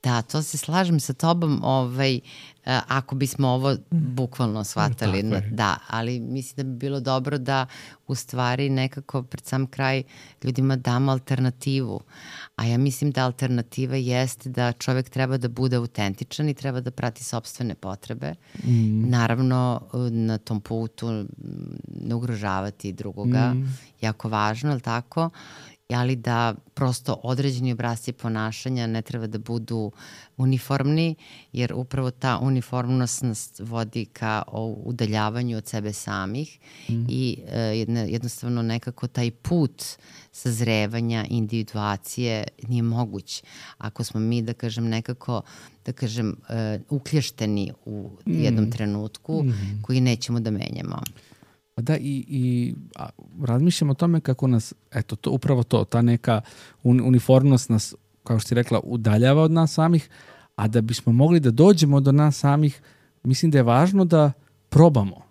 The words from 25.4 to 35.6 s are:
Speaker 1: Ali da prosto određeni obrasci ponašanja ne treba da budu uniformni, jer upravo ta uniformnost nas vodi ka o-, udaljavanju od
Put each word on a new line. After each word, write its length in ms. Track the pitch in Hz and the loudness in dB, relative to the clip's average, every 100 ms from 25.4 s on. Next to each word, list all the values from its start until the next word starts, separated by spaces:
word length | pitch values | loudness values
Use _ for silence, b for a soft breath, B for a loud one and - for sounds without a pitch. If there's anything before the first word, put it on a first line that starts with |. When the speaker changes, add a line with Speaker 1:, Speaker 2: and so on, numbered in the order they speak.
| B B B B _ | B B B B _
Speaker 1:
Ali 260 | 120 123 127 | -2 0 -2
da 380 | 113 117 117 101 _ | -2 0 0 -4 _
prosto 420 | - 135 120 - 113 | -2 -2 -2 -4 -4
određeni 560 | 120 127 139 123 127 | -2 -2 0 0 -2
obrasci 400 | 117 120 117 - | -2 -4 -4 -8
ponašanja 760 | 123 117 110 110 110 131 127 117 | -8 -6 -4 -4 -6 -6 -4 -2
ne 140 | 113 | -4
treba 260 | 110 120 110 | -6 -8 -6
da 100 | 110 | -8
budu 540 | 110 117 110 117 104 B B B B - | -6 -8 -4 -6 -6 B B B B -2
uniformni, 800 | 131 131 - 139 135 156 165 160 B B B | 0 0 0 0 2 2 0 -2 B B B
jer 200 | - 120 | -4 -4
upravo 380 | - 127 131 127 | -4 -6 -4 -4
ta 280 | - 131 117 | -2 -2 0
uniformnost 840 | 131 131 - 127 120 131 123 - | 0 0 -2 -4 0 0 0 -2
nas 280 | 127 107 - - | -4 -4 -10 -14
vodi 480 | 110 117 113 117 107 | -8 -6 -4 -6 -8
ka 380 | - 110 107 - | -6 -4 -4 -4
o-, 200 | - 113 110 | -8 -8 -8
udaljavanju 760 | 113 123 110 107 107 117 123 | -8 -4 0 0 0 -2 -4
od 100 | 110 | -6